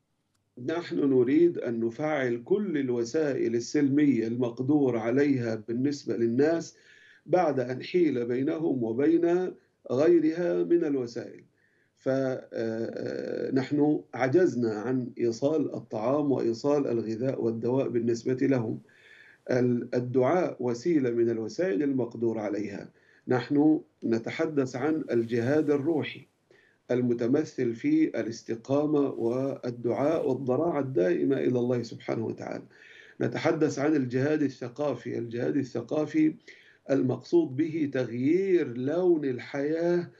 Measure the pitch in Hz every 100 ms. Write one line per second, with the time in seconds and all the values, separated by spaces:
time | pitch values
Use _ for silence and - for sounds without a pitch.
0 | _ _ _ _ _ - 123 165 170 170
1 | 143 131 123 151 175 135 123 117 113 117
2 | 151 151 127 120 120 202 202 151 131 120
3 | 117 160 151 135 113 117 120 151 143 139
4 | 147 113 113 120 120 120 131 151 135 113
5 | 113 127 147 131 117 110 107 120 139 143
6 | - 101 117 120 151 165 165 - - -
7 | - - - 180 165 131 127 127 - 180
8 | 160 120 120 123 139 160 165 131 113 113
9 | 147 165 170 175 185 - _ _ - 127
10 | 160 170 156 165 175 175 170 170 160 139
11 | 117 117 101 - - _ _ _ _ _
12 | 131 131 131 - - - 113 113 110 -
13 | - 135 - 82 - 135 131 147 147 151
14 | - 120 131 165 175 120 113 107 110 131
15 | 120 - 117 113 139 160 120 - - 113
16 | 113 147 147 123 117 113 143 147 139 117
17 | 110 110 131 131 113 113 117 135 123 120
18 | 117 113 127 131 135 131 110 - - _
19 | - - - - - 127 123 120 - 123
20 | 123 127 127 180 147 - 123 117 175 156
21 | 123 117 117 113 107 131 185 196 143 131
22 | 113 117 117 110 104 104 104 101 - _
23 | _ _ - 127 - 143 151 156 - _
24 | 117 113 117 - 165 147 127 127 147 160
25 | 127 117 113 117 117 151 147 143 139 156
26 | - - - _ _ _ _ _ - 123
27 | 123 117 120 147 156 - 120 117 143 156
28 | 156 - 107 117 - 113 - 143 151 147
29 | 139 - 117 127 139 135 120 117 120 104
30 | 143 160 143 127 131 127 170 147 135 147
31 | 180 170 139 135 131 123 120 123 117 120
32 | - 127 113 - - - - - - -
33 | - - - 131 156 156 151 - 143 156
34 | 123 127 143 151 139 - 123 123 147 123
35 | 123 117 117 117 139 147 131 123 - 151
36 | 151 156 156 - - - - _ - 139
37 | 127 120 - 175 151 131 165 160 143 131
38 | 113 120 135 180 196 175 139 117 131 165
39 | 180 160 139 120 - 139 143 160 170 175
40 | 175 -